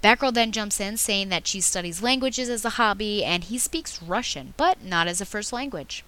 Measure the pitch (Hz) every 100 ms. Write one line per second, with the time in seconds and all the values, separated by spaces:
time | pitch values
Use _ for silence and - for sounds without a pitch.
0 | 202 247 269 233 226 220 208 - 202 220
1 | - 202 196 175 - 196 185 190 175 170
2 | 240 262 262 254 247 233 226 - 220 196
3 | 214 208 147 175 170 240 - 320 - -
4 | 165 196 254 - 135 - 330 370 185 170
5 | 170 175 202 214 208 240 277 180 135 -